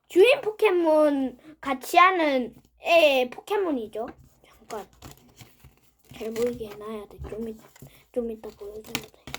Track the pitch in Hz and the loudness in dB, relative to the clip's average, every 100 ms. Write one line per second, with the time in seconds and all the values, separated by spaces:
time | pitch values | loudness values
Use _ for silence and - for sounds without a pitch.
0 | - 339 453 571 415 427 427 359 330 311 | 0 4 6 4 -2 0 2 2 4 4
1 | 302 285 262 - - - - 262 - 339 | 4 2 -4 -6 -20 -10 -8 -6 2 6
2 | 359 370 302 262 233 - _ _ - 330 | 6 4 0 0 -4 -10 _ _ 2 4
3 | 302 269 247 - - 415 359 262 214 214 | 6 4 -2 -6 -6 -4 -2 -4 -6 -10
4 | 240 - - _ _ _ 220 220 190 _ | -12 -14 -20 _ _ _ -16 -14 -14 _
5 | - - _ - - _ - _ _ _ | -20 -20 _ -20 -20 _ -20 _ _ _
6 | _ - 226 226 240 240 214 208 214 214 | _ -12 -8 -4 -4 -6 -12 -14 -12 -12
7 | 202 - - 208 226 220 - _ - - | -14 -16 -14 -10 -10 -12 -20 _ -20 -20
8 | _ 254 233 220 220 - 202 214 220 220 | _ -8 -6 -8 -16 -16 -16 -16 -12 -12
9 | - _ - | -14 _ -16